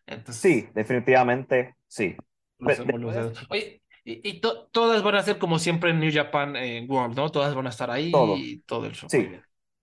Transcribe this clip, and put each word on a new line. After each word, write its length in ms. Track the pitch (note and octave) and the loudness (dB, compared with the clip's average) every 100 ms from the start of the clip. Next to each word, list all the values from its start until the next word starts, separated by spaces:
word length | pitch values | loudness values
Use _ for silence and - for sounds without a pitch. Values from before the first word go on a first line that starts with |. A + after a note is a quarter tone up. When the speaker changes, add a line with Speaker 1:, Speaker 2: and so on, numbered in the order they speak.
Speaker 1:
Entonces 360 | - A2+ A#2 A#2 | -18 -16 -14 0
Speaker 2:
Sí, 280 | F#3+ B2 - | 4 4 0
definitivamente, 1000 | A2 A2 B2 B2 B2+ B2 B2+ C3 B2+ B2+ _ | -4 -2 0 4 4 4 0 0 0 0 _
sí. 300 | _ - F#2 - - _ _ _ | _ -4 -4 -6 -18 _ _ _
Pe-, 60 | C3 | -2
Speaker 1:
Crucemos 260 | B2 B2 A#2 | 0 -2 -4
los 120 | A#2 | -4
Speaker 2:
después 200 | A2+ A2+ | -4 -6
Speaker 1:
dedos. 120 | A2+ - | -8 -8
Oye, 320 | G3+ A3 - _ _ | -8 -8 -16 _ _
y, 260 | - - G3+ | -14 -10 -10
y 100 | E3+ | -4
to-, 280 | A3+ - - | -4 -4 -4
todas 320 | A3+ A#3 A3 | 2 4 4
van 120 | G3+ | 4
a 80 | G3+ | 2
ser 140 | G3 G3+ | 2 0
como 220 | F3 D#3+ | 0 2
siempre 300 | E3+ E3+ E3+ | 2 2 2
en 80 | D#3+ | 2
New 120 | D#3 | 2
Japan, 420 | D3 D3 D3 C#3+ | 2 0 -2 -2
eh, 300 | C3 B2 A#2 B2 | -4 -6 -8 -2
World, 280 | C3 A#2+ | 0 0
¿no? 140 | A#2+ D#3 | -2 -2
Todas 240 | D3+ C#3+ | 0 0
van 140 | C3+ C3 | -2 -6
a 20 | |
estar 220 | A2+ B2 | -6 -4
ahí 200 | B2+ E3 | -2 2
Speaker 2:
Todo. 260 | D3+ A2 F#2+ | 4 4 2
Speaker 1:
y 220 | B1 A#1+ | -4 -12
todo 200 | - A#2 | -8 -6
el 80 | - | -6
show. 160 | - - | -10 -2
Speaker 2:
Sí. 80 | C3 | 0
Speaker 1:
Muy 100 | F#2+ | 0
bien. 160 | F2+ _ _ _ _ | -8 _ _ _ _